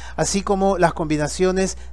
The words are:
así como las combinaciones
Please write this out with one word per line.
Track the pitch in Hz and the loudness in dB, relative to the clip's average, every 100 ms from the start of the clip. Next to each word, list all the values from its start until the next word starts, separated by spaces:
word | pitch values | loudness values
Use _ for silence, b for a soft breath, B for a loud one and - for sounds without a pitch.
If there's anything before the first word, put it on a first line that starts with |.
| B - | B -4
así | 156 196 | -2 0
como | 190 196 196 185 | 0 2 2 4
las | 175 | 2
combinaciones | - 156 151 147 - 185 185 190 - b | 2 -2 0 -2 0 2 2 0 -4 b